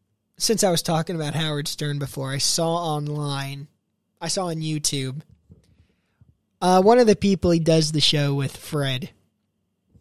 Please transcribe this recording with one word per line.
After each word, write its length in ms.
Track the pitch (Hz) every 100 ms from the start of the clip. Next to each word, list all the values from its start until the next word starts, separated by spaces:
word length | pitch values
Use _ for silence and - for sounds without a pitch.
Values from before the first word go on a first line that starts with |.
| _ _ _ -
since 280 | - 214
I 60 | 202
was 120 | 165
talking 340 | - 160 165 170
about 180 | 147
Howard 340 | 156 156 147 147
Stern 300 | - 151 143
before, 320 | 135 - 135
I 80 | 139
saw 360 | - - 165
online, 920 | 170 170 151 147 147 143 139 139 139 143 _ _ _ _ _
I 80 | 170
saw 200 | 196 180
on 80 | 160
YouTube, 680 | 156 151 - 143 131 139 - _ _ - _ _ _ _ _ _ _ _ _ _
uh, 220 | 180 185
one 160 | 196 247
of 80 | 226
the 100 | 202
people 360 | 202 190 180
he 80 | 170
does 320 | 165 160 156
the 80 | 156
show 340 | - 151 143
with, 220 | 143 135 -
Fred, 540 | - 151 135 131 160 _ _ _ _ _ _ _ _ _